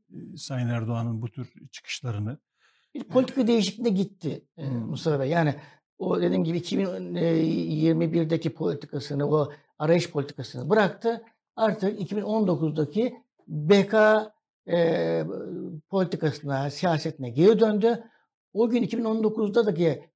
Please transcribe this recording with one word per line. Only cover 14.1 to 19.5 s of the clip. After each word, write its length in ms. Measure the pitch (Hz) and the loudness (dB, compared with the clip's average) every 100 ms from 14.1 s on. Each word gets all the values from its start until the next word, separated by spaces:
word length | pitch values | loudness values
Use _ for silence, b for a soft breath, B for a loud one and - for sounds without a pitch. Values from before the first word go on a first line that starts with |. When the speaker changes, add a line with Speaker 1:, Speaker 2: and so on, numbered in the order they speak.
| 214 214 - _ _ - | 4 0 -10 _ _ -2
Speaker 2:
e, 560 | 170 165 165 165 165 160 - - 180 185 160 - | 2 2 2 0 -2 -4 -8 -10 -10 -10 -12 -4
politikasına, 800 | 196 175 151 156 127 143 135 143 | -2 -2 0 -2 -4 -4 -4 -4
siyasetine 600 | - 185 156 156 147 123 | -2 0 0 -2 -6 -4
geri 300 | 120 185 214 | 4 6 6
döndü. 440 | 220 214 226 233 B B B _ _ | 4 4 2 0 B B B _ _
O 160 | - 233 | -2 0
gün 140 | 240 | 2
iki 140 | 220 - | 0 -2
bin 60 | |
on 200 | 226 220 | -2 0
dokuzdaki 840 | 220 214 208 | 0 0 0